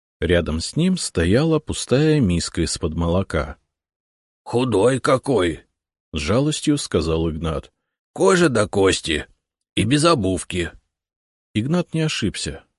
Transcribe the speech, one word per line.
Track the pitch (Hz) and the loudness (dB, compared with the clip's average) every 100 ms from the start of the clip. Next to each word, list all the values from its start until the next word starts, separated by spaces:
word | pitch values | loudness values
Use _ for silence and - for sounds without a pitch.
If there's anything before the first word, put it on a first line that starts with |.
| _ - | _ -4
Рядом | 82 87 76 78 | 2 2 2 -4
с | - 151 | -4 -2
ним | 180 180 | 0 0
стояла | - - 85 113 160 156 | -4 -2 2 2 2 0
пустая | - - - 127 156 151 | -2 -8 0 2 4 4
миска | 101 87 - - | 2 0 -2 -2
из-под | 80 - 85 82 | -4 -2 -4 -2
молока. | 85 90 98 80 71 - _ _ _ _ _ _ _ _ | 0 0 0 -4 -4 -10 _ _ _ _ _ _ _ _
«Худой | - 120 131 98 117 131 | -6 -2 0 2 2 2
какой!» — | 143 131 - 117 87 - - _ _ _ _ | 2 0 2 0 0 -2 -10 _ _ _ _
с | 78 | -6
жалостью | 73 113 147 151 - 147 | -2 0 0 -2 -2 -2
сказал | - 87 80 80 82 | 0 -2 0 0 -2
Игнат. | 80 80 71 - _ _ _ _ | -4 -6 -6 -10 _ _ _ _
«Кожа | - 190 185 165 | 0 2 4 4
до | 113 107 | 2 0
кости! | 98 92 - - 73 - _ _ _ _ - | 2 2 2 -2 -6 -6 _ _ _ _ -4
И | |
без | 104 147 170 | 0 2 2
обувки!» | 151 95 90 - 90 85 - _ _ _ _ _ _ _ | 2 0 -2 -4 -6 -6 -8 _ _ _ _ _ _ _
Игнат | 107 127 175 170 | -4 -2 -2 -2
не | 160 | -2
ошибся. | 156 - 98 - - - - | -2 -2 -4 -4 -8 -12 -16